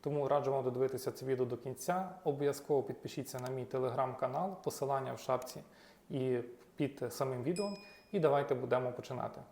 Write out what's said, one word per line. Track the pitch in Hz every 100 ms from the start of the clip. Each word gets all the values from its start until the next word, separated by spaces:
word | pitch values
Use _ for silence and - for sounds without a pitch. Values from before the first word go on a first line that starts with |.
Тому | 147 143 135
раджу | 143 135
вам | 135
додивитися | 127 123 131 127 -
це | 113 131
відео | 131 123
до | 120
кінця. | 135 123 - 180 190 -
Обов'язково | 160 139 143 135 - 143
підпишіться | 120 120 - - 123 127
на | 127
мій | 131
Telegram-канал, | 123 131 127 120 131 123 127 131 185 185
посилання | - - 135 139 131
в | 123
шапці | - 127 - - - - - - _
і | 139 131 123 123 - - -
під | 143 - 123
самим | - 135 127
відео. | 123 180 202 98 - - -
І | 202
давайте | 156 139 135
будемо | 127 123 127 127
починати. | 123 - 123 113 - -